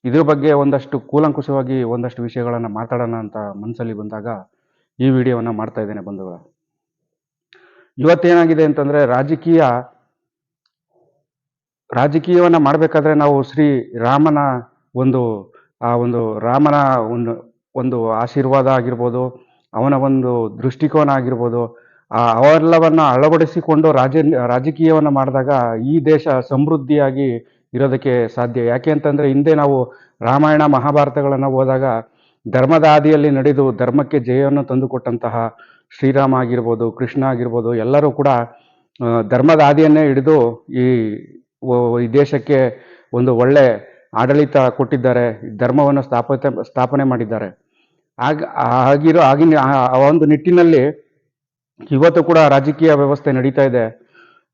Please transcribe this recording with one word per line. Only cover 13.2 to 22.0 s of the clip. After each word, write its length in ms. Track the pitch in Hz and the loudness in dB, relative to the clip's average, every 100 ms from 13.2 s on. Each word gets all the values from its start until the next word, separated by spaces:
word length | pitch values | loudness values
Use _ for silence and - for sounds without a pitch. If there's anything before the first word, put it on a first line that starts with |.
| 147 139 | 2 0
ಶ್ರೀ 500 | 131 151 147 131 123 117 | -2 0 0 0 -4 -4
ರಾಮನ 400 | 117 139 156 147 143 123 113 _ _ | 0 2 2 0 -2 -4 -8 _ _
ಒಂದು, 580 | 123 131 127 120 107 98 _ _ - | -4 -2 0 -2 -6 -12 _ _ -8
ಆ 140 | 120 120 | -4 -2
ಒಂದು 420 | 120 120 113 107 | -2 -4 -4 -4
ರಾಮನ 360 | 113 131 147 143 139 127 | -2 0 2 2 0 -2
ಒಂದು, 580 | 113 120 117 113 - _ _ | -4 -6 -6 -8 -14 _ _
ಒಂದು 360 | 131 127 123 113 | -8 -6 -4 -4
ಆಶೀರ್ವಾದ 560 | 110 120 143 131 135 131 | -4 -4 -4 0 0 2
ಆಗಿರ್ಬೋದು, 800 | 131 120 120 120 123 127 127 _ _ _ | 0 -2 -4 -4 -4 -6 -8 _ _ _
ಅವನ 200 | 107 131 | -4 -2
ಒಂದು 640 | 139 135 135 127 120 110 113 | 0 0 0 -2 -2 -4 -6
ದೃಷ್ಟಿಕೋನ 480 | 127 127 151 156 143 | -8 -4 -2 0 0
ಆಗಿರ್ಬೋದು, 680 | 135 123 120 120 120 117 - _ _ | 0 -2 -4 -4 -4 -6 -10 _ _